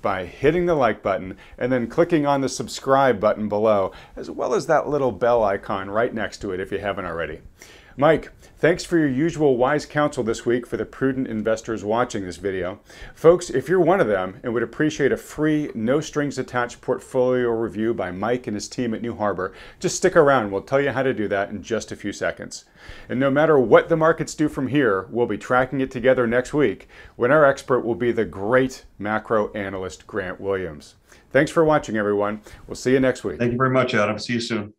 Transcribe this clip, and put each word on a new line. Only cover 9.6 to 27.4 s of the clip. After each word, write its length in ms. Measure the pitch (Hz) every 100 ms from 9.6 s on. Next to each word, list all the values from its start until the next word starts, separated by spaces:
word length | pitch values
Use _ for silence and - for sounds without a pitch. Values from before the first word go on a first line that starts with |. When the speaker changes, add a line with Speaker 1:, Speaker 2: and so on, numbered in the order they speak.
| 127 147
Speaker 1:
counsel 380 | 143 151 147 139
this 240 | 110 113 120
week 220 | 123 120
for 80 | 110
the 100 | 107
prudent 400 | - 135 131 127
investors 560 | 110 107 110 - 110
watching 420 | 101 113 123 110
this 120 | 92 82
video. 420 | 95 95 87 101 _ - -
Folks, 380 | - 156 175 -
if 180 | 135 135
you're 120 | 185
one 180 | 160 190
of 80 | 127
them 320 | 98 92 104
and 100 | 127
would 80 | 117
appreciate 480 | 113 - 151 147 139
a 60 | 110
free, 560 | - - 156 151 147
no-strings-attached 1040 | - 110 143 151 151 143 127 127 123 120 -
portfolio 680 | - 123 - 131 127 127 120
review 420 | 113 113 95 110
by 200 | 113 92
Mike 340 | 90 107 127 123
and 80 |
his 140 | 104 -
team 260 | - 120
at 80 | 107
New 140 | 117 101
Harbor, 360 | 104 90 92 - - -
just 160 | 175 -
stick 180 | 185
around. 380 | 175 143 135 104
We'll 100 | 98
tell 180 | - 135
you 120 | 143
how 100 | 123
to 100 | 135
do 140 | 113 101
that 240 | 98 101
in 140 | 104
just 260 | - 110 -
a 60 | 101
few 160 | 101
seconds. 520 | 95 90 - 87 - _ _ - - -
And 100 | 113
no 140 | 139
matter 260 | 135 156 147
what 300 | 117 147 -
the 80 | 165
markets 360 | 160 165 151
do 160 | - 151
from 200 | 156 131
here, 400 | 139 123 95 95
we'll 160 | 107 120
be 120 | 104
tracking 420 | - 127 131 139
it 100 | 131
together 380 | 131 117 127 117
next 260 | 123 127
week 320 | 156 127 92 - - - -
when 160 | 120
our 120 | 151